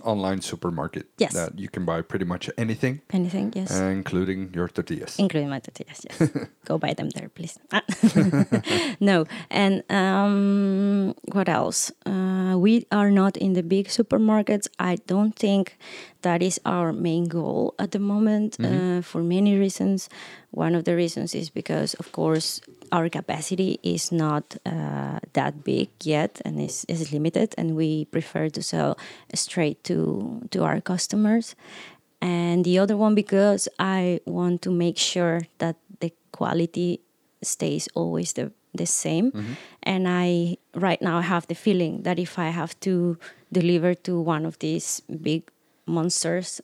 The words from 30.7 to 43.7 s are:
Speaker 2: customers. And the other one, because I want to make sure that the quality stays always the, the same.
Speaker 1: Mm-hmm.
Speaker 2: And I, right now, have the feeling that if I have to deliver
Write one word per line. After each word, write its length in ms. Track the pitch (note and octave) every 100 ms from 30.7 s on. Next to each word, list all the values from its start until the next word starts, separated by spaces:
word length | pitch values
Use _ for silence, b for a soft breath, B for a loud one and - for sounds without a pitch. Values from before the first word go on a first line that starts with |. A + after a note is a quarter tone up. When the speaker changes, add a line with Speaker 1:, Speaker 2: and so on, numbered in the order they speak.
| -
Speaker 2:
customers. 720 | - F3+ - G#3 G#3+ A#3 A3+ - B B B B _ -
And 460 | F3+ F3 E3+ F3 F3
the 140 | F3+
other 180 | G3 G#3
one, 160 | G#3+ G#3+
because 540 | G#3 G3 G3+ G3 - -
I 400 | F#3+ F#3+ F3+ F3 -
want 360 | F3 F3 F3
to 80 | F#3+
make 260 | F3 E3+ D#3+
sure 440 | - F3+ E3+ E3 E3 -
that 160 | E3 D#3+ - -
the 120 | E3+ - _
quality 680 | - E3+ E3+ E3+ E3+ F3 - _ _ _ _
stays 440 | - - D#3+ D3+ -
always 400 | E3 E3+ E3 F3
the, 180 | - C#3 - _
the 140 | F3 E3+
same. 440 | - D#3+ D#3+ B3
Speaker 1:
Mm-hmm. 220 | G#2 G#2+ C3+ B B
Speaker 2:
And 240 | - F#3+ F#3
I, 500 | F3+ F3+ F3 E3+ F3+ _
right 280 | - F#3+ -
now, 200 | F3+ E3+
have 240 | F3 F3 -
the 80 | E3+
feeling 460 | A3 F3+ D#3+ -
that 140 | F3+ F3+
if 220 | F3+ -
I 100 | D#3+
have 240 | E3+ D#3 -
to 360 | F#3+ F3+ F3 E3 B B -
deliver 420 | F#3 F3